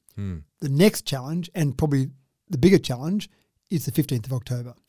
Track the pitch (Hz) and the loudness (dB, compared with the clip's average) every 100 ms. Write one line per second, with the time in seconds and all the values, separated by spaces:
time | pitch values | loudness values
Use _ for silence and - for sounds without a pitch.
0 | _ - 98 82 - _ 143 139 208 - | _ -8 -8 -8 -12 _ 0 4 4 4
1 | - 139 131 170 170 180 147 131 156 139 | -4 -6 -4 -6 -4 -2 -2 0 2 2
2 | 135 - _ _ - 151 170 196 - 123 | 0 -6 _ _ -8 4 6 6 2 -6
3 | 156 202 - _ _ _ - 170 - - | -4 -4 -6 _ _ _ -6 -4 -2 -2
4 | - 123 113 131 - 123 120 - | -2 -4 -4 -8 -6 -8 -8 -16